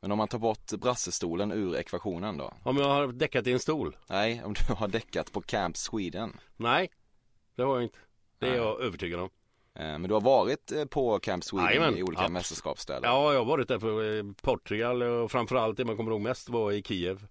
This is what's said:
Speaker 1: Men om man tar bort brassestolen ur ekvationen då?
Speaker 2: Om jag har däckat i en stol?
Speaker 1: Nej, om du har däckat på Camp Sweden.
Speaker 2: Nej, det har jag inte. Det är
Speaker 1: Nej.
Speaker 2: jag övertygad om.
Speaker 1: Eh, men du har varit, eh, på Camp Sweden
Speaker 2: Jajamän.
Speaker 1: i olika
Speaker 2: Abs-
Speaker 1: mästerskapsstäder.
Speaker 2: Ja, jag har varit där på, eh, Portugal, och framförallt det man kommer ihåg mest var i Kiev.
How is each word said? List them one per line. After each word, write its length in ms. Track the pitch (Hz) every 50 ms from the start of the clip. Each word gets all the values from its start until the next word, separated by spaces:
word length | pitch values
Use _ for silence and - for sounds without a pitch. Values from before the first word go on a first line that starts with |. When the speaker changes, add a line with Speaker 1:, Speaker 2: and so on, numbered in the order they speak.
Speaker 1:
Men 120 | - 98 101
om 60 | 104
man 100 | 107 104
tar 100 | - 117
bort 340 | 110 113 110 110 - - 110
brassestolen 800 | 98 - 123 123 120 - - 87 - - 87 82 87 101 107 90
ur 240 | 107 104 92 82
ekvationen 600 | - 85 - - 90 - 107 90 82 92 110 101 -
då? 160 | - - - - -
Speaker 2:
Om 140 | 127 131
jag 80 | 139 139 139
har 180 | 139 143 143
däckat 400 | 135 120 123 156 143 - 131 110
i 60 | 123 123
en 60 | 127
stol? 380 | - - 156 156 113 76 71 - -
Speaker 1:
Nej, 360 | - - 95 104 113 117 120 -
om 80 | 95 107
du 220 | - - - 117
har 140 | 101 113 101
däckat 440 | 95 113 113 - - - 80 - -
på 80 | 104
Camp 360 | 87 - - 110 95 87 85
Sweden. 600 | - - - - 113 98 85 82 87 113 107 - - - _ -
Speaker 2:
Nej, 340 | _ 113 117 123 156 185 - _ _ _ _ _ _ _ _ _ _ _ _ _
det 80 | - 123
har 120 | 135 135
jag 80 | 123 120
inte. 160 | 113 - - - _ _ _ _ _ _ _
Det 80 | -
är 40 | 127
Speaker 1:
Nej. 80 | 127 123
Speaker 2:
jag 200 | 117 107 110 -
övertygad 400 | 127 120 90 80 - 87 85 87
om. 100 | 90 98 _ _ _ _ _ _ _ _ _
Speaker 1:
Eh, 80 | - 76
men 180 | 78 76 76 85
du 120 | 92 104
har 60 | 107
varit, 520 | 101 127 135 123 95 104 139 - _ - -
eh, 120 | 151 151
på 340 | 139 - 151 135 120 107 98
Camp 260 | - - 95 90 87
Sweden 220 | - - 98 90 90
Speaker 2:
Jajamän. 280 | 104 135 165 156 113 87
Speaker 1:
i 40 | 92
olika 200 | 92 80 82 92
Speaker 2:
Abs- 60 | 101 87
Speaker 1:
mästerskapsstäder. 760 | 90 85 - 82 78 - - 69 - - - 69 65 62 120
Speaker 2:
Ja, 240 | 123 135 143 147 143
jag 80 | 135
har 40 | 117
varit 220 | 113 151 151 127 -
där 100 | 131 107
på, 240 | 101 113 107 110 110
eh, 220 | 107 107 107 104 101 98 _ -
Portugal, 600 | - 123 - _ - 107 104 113 120 123 123 123
och 280 | 120 120 120 117 110
framförallt 460 | - 123 120 107 127 127 113 110 107
det 80 | - 131
man 120 | 117 110
kommer 140 | 104 113 110 113
ihåg 80 | 107
mest 280 | 101 113 127 - - -
var 240 | 120 117 110 104 101
i 100 | 104 98
Kiev. 440 | - 113 92 85 87 95 95 104 104